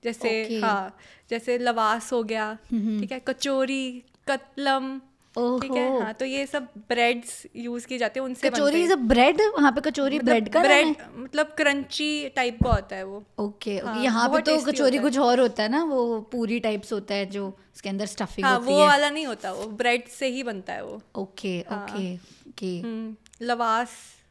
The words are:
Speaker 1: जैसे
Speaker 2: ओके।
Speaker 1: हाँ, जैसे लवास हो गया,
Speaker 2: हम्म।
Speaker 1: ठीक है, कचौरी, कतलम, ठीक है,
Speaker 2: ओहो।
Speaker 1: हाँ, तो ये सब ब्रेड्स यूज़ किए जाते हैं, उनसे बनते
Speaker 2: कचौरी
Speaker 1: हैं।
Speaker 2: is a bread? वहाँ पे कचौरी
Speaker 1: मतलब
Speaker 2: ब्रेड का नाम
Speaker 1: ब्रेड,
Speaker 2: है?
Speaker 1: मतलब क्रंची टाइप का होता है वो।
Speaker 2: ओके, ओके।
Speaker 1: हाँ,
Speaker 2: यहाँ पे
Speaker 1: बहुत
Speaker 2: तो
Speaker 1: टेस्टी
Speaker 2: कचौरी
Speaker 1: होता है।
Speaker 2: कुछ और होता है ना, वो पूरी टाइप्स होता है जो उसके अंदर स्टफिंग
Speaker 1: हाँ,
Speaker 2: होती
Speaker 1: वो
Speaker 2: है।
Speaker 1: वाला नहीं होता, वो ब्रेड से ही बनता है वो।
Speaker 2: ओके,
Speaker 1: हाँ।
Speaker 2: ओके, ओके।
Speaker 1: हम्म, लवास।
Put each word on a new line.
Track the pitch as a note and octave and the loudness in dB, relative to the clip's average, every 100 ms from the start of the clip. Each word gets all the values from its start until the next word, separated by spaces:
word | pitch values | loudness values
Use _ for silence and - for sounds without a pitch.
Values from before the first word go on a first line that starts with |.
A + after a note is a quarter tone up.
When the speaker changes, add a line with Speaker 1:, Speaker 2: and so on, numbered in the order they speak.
Speaker 1:
जैसे | A#3 A3+ A3+ A3 | -6 -4 -2 -2
Speaker 2:
ओके। | A3 A3 | -2 -2
Speaker 1:
हाँ, | A3 G3+ F#3+ - - - _ | 0 0 -2 -12 -20 -20 _
जैसे | A#3 A3+ B3 | -8 -2 0
लवास | B3 A#3 A3 A3+ A3 | 0 2 2 0 -2
हो | B3 | -2
गया, | A3 A3 G#3+ A3 - | -2 -4 -4 -8 -4
Speaker 2:
हम्म। | A#3 G#3+ G#3+ | -2 0 -2
Speaker 1:
ठीक | G3+ | -4
है, | B3+ B3+ | -6 -6
कचौरी, | C4 C#4 C4+ C4 C4+ C4 B3 - _ - | -4 -2 0 0 -2 -4 -8 -18 _ -4
कतलम, | C4+ C4+ - C#4 C4+ C4 C4+ - _ _ - A#3+ B3+ | -4 -4 -6 0 0 -2 -10 -14 _ _ -4 0 0
ठीक | C4+ | -2
है, | B3+ B3+ | 0 0
Speaker 2:
ओहो। | C4 | 0
Speaker 1:
हाँ, | G#3+ | -2
तो | A3 | -4
ये | C4 C4+ C#4 | -4 -4 -4
सब | D4 B3 G#3 | -6 -8 -18
ब्रेड्स | - A#3+ A#3 A#3+ A#3 - - - | -4 0 2 0 -6 -14 -14 -10
यूज़ | A#3+ A#3+ A#3 | -8 -8 -8
किए | B3+ | -4
जाते | A3+ B3+ | -4 -4
हैं, | |
उनसे | C4 B3+ - | -6 -2 -2
बनते | A#3+ | 2
Speaker 2:
कचौरी | C#4+ D#4+ | 2 4
Speaker 1:
हैं। | F4 | 4
Speaker 2:
is | F4 | 2
a | |
bread? | A#3 B3 B3+ D#4+ | 4 6 6 6
वहाँ | G#4+ G#4+ C#4+ | 2 6 4
पे | B3 C#4+ | 4 -2
कचौरी | D4 C#4 D4 | 0 0 2
Speaker 1:
मतलब | A#3+ | 4
Speaker 2:
ब्रेड | A#3 G#3+ | 4 4
का | - | 2
नाम | C#4 | 6
Speaker 1:
ब्रेड, | C#4+ D#4+ | 6 6
Speaker 2:
है? | D4 - | 0 -8
Speaker 1:
मतलब | - C4 D4 D4+ | -14 -8 -2 -2
क्रंची | D4+ D4+ C#4 C4 - D4+ D4+ C#4+ | 0 0 0 -4 -4 -4 -4 -4
टाइप | C4+ B3 A#3 | -2 -2 0
का | B3 | 2
होता | A3 F#3+ G3 | 2 0 -10
है | |
वो। | F#3+ G3+ G#3 - | -10 -12 -16 -8
Speaker 2:
ओके, | G#3 G#3 - G3 | -8 -6 -6 -6
ओके। | G#3 | -4
Speaker 1:
हाँ, | G#3+ | -2
Speaker 2:
यहाँ | B3+ A3+ A#3+ | 0 2 2
पे | |
Speaker 1:
बहुत | D#4 | 2
Speaker 2:
तो | D4+ | 2
Speaker 1:
टेस्टी | D#4 C4 | 2 2
Speaker 2:
कचौरी | C4+ C4+ B3+ | 2 2 4
Speaker 1:
होता | C4 | 2
है। | |
Speaker 2:
कुछ | C4 | 2
और | B3+ B3 | 4 4
होता | B3 - | 2 0
है | G#3+ | -2
ना, | C4+ | 0
वो | E4 C4+ A#3+ A3+ | 0 0 0 -2
पूरी | G#3+ B3 A3+ A#3 | -6 -4 -2 -2
टाइप्स | A3 G#3 G3+ | -2 -4 -4
होता | G#3+ G3+ | -8 -4
है | G3+ G3 | -4 -4
जो | G3 G3 F#3+ _ | -6 -8 -10 _
उसके | - G3+ | -14 -8
अंदर | G3 G3+ | -6 -6
स्टफिंग | - G3 - C4 | -6 -8 0 2
Speaker 1:
हाँ, | B3+ | 2
Speaker 2:
होती | A#3+ | 4
Speaker 1:
वो | C#4+ | 6
Speaker 2:
है। | D4 | 8
Speaker 1:
वाला | C#4+ D4 | 8 4
नहीं | D4 D4+ | 0 -6
होता, | A3 - | -6 -8
वो | F#3 G#3 | -8 -8
ब्रेड | G#3+ A#3+ A#3+ A#3+ | -2 0 0 -2
से | - C4+ | -4 -4
ही | B3+ | -2
बनता | B3 G3+ F#3+ | -6 -8 -8
है | F3+ | -10
वो। | G2 A3 - - | -10 -14 -14 -10
Speaker 2:
ओके, | G3 - G3+ F3+ - | -10 -8 -6 -6 -6
Speaker 1:
हाँ। | G#3+ | -8
Speaker 2:
ओके, | G3+ G#3 F#3 F3+ | -8 -8 -6 -8
ओके। | - - - - F#3 F3 | -14 -20 -20 -10 -8 -6
Speaker 1:
हम्म, | A#3 A3 A3 A3 _ - | -8 -8 -10 -14 _ -12
लवास। | A#3 A#3 A#3 A3 A#3+ - - - _ | -4 -2 2 0 -2 -8 -20 -20 _